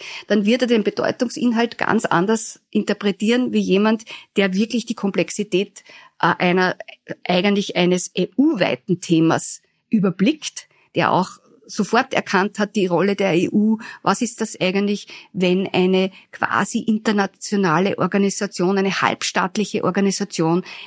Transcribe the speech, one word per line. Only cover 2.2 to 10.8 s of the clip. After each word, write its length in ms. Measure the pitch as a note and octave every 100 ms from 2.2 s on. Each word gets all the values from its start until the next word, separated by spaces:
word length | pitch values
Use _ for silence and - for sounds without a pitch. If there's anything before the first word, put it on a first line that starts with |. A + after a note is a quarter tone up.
| G3+ A3+ - - _
interpretieren, 840 | G#3+ G3+ - G3+ F#3 G#3+ B3 B3
wie 80 | G#3+
jemand, 440 | F#3+ F#3+ G#3+ A3 - - - -
der 180 | G3
wirklich 320 | F#3+ A3+ A#3+ -
die 80 |
Komplexität, 880 | - G3+ F#3 - - G3+ F3 G#4 - - - - -
äh, 140 | E3+ -
einer, 380 | F3+ F#3 F#3 - - - - - -
eigentlich 500 | F3+ G3+ G3+ F#3+ F3
eines 340 | F3 F3+ -
E-U-weiten 840 | - F3+ - D4+ A3+ - - - F3+
Themas 640 | - E3 D#3+ A#2+ - - _ _ _
überblickt, 800 | A3 F#3+ - G#3+ D#4 - - - _